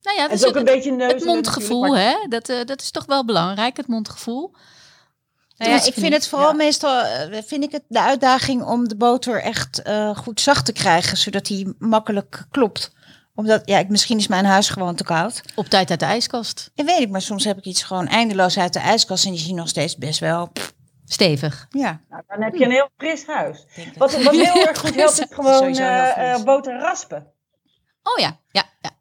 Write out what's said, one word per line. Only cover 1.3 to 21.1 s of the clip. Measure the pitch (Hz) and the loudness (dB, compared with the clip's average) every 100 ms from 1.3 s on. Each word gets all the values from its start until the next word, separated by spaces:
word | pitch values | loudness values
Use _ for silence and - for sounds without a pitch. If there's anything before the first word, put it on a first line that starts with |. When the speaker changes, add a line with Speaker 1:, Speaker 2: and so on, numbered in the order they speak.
Speaker 1:
mondgevoel, | 330 226 - 208 240 | 0 0 -4 -2 0
Speaker 2:
natuurlijk, | 262 185 202 | 2 4 2
maar | 339 | 0
Speaker 1:
hè? | 403 | -2
Dat, | 233 - | -6 -4
eh, | 247 240 | -6 -6
dat | 269 | -8
is | - | -8
toch | 330 - | -10 -2
wel | 277 240 | -2 0
belangrijk, | 196 170 196 233 269 | 0 0 -2 -4 -4
het | 277 | -6
mondgevoel. | 226 214 - - 240 359 _ _ _ - _ _ _ _ _ _ _ | -6 -6 -12 -10 -8 -10 _ _ _ -20 _ _ _ _ _ _ _
Speaker 3:
Nou | 226 | 2
ja, | 247 | 4
Speaker 1:
Dat | 254 | 2
Speaker 3:
ik | |
Speaker 1:
vind | 254 320 | 0 0
Speaker 3:
vind | 294 | 0
Speaker 1:
ik. | |
Speaker 3:
het | - | 0
vooral | 285 294 | 2 2
Speaker 2:
Ja. | 302 | 4
Speaker 3:
meestal, | 302 302 294 254 | 2 2 0 0
eh, | 170 120 156 214 214 | 0 -4 -6 -10 -8
vind | 294 | -6
ik | 294 | -4
het | 294 _ | -6 _
de | 226 | 0
uitdaging | 196 269 262 254 262 254 | 2 2 4 2 2 -2
om | - 240 240 | -2 -2 -2
de | 208 | 2
boter | 240 247 247 214 | 2 2 0 -4
echt, | - 220 - - | -4 -6 -6 -8
eh, | - 214 214 208 | -4 -2 -2 -4
goed | - 220 | -8 -2
zacht | - 285 - | 2 2 0
te | |
krijgen, | 214 202 165 180 190 | -2 2 2 2 -2
zodat | - 196 196 | -2 -4 -4
hij | 196 190 - | -6 -6 -6
makkelijk | 220 220 220 208 196 - - | 0 0 0 -4 -6 -16 -8
klopt. | - 226 - - _ _ - _ - | 0 0 -2 -12 _ _ -20 _ -6
Omdat, | 214 220 - | 2 2 4
ja, | 196 | 0
ik, | 185 | 2
misschien | 208 - 220 | 0 0 0
is | 202 | 0
mijn | 185 196 | 2 4
huis | 190 190 | 4 2
gewoon | - 180 175 | -2 -6 -6
te | |
koud. | - 165 180 - - - | -2 -2 -2 -6 -14 -10
Speaker 1:
Op | 196 | 0
tijd | 196 185 | 2 2
uit | 165 | 0
de | 151 | 0
ijskast. | 214 233 247 220 - - - | -2 -4 -6 -8 -12 -16 -6
Speaker 3:
Dat | 294 | 0
weet | 359 | 0
ik, | 240 | 0
maar | 190 | -4
soms | 185 202 | -6 -4
heb | 196 196 | -4 -4
ik | 190 | -6
iets | 185 | -8
gewoon | - 185 175 | -6 -6 0
eindeloos | 220 233 190 185 180 | 0 0 2 0 2
uit | 180 | -2
de | 175 | -2
ijskast | 151 208 - 185 196 | 0 2 0 -2 -2
en | |
die | 175 | -4
zien | 160 180 | -6 -6
nog | 165 | -6
steeds | 170 151 - | -4 -4 -4
best | 131 156 | -6 -4
wel, | 160 170 170 | -2 -4 -4
pff. | - - _ _ _ | -10 -12 _ _ _
Speaker 1:
Stevig. | _ | _